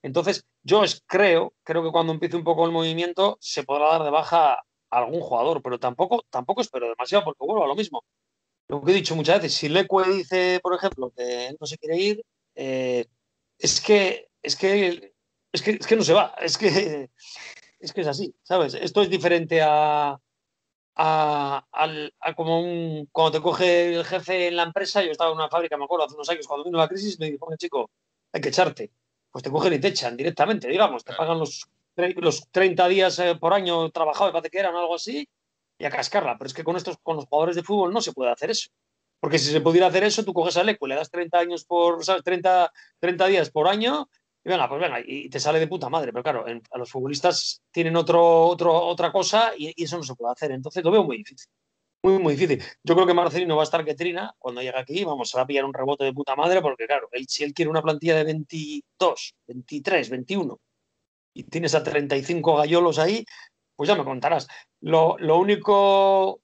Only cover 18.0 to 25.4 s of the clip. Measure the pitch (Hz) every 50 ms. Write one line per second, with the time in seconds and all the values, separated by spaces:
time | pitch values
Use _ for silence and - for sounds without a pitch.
18 | 175 151 139 147 202 - - _ _ - - - - - - - - 170 - 208
19 | 202 180 180 180 - 175 175 170 165 160 170 165 156 151 151 151 151 151 151 147
20 | 147 143 139 131 _ _ _ _ _ _ _ _ _ _ _ _ _ _ _ -
21 | 156 156 156 156 156 151 147 143 143 139 139 135 _ _ - - 156 160 160 151
22 | 151 - _ _ - 160 160 - 165 160 165 165 170 175 175 170 170 165 156 156
23 | 147 143 _ - 160 160 147 160 156 175 160 156 185 180 175 175 175 175 170 170
24 | 165 - 185 185 170 175 185 185 180 175 175 170 170 165 165 196 196 190 - 208
25 | 190 170 151 - 170 165 160 160